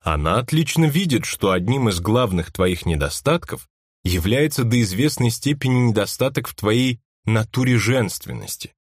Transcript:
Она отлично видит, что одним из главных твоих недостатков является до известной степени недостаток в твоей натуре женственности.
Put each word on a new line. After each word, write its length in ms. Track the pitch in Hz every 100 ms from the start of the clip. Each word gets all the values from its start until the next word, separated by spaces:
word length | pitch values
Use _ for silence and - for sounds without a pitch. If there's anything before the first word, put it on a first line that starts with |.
Она 380 | - 78 76 101
отлично 460 | 123 156 160 -
видит, 400 | 160 147 196 120
что 260 | - - 98
одним 380 | 92 90 135 123
из 120 | 87
главных 520 | 87 113 123 90 82
твоих 340 | - 92 87 -
недостатков 800 | 78 69 - - 170 - - - _ _ _
является 600 | 92 90 92 123 151 147
до 160 | 120 120
известной 500 | 110 92 147 - 120
степени 600 | 113 135 143 131 127 123
недостаток 580 | 107 98 - 127 127 -
в 60 |
твоей 460 | - 101 117 131 120 _ _
натуре 520 | - 110 107 - 127 120
женственности. 960 | 101 131 104 - - 60 - - - _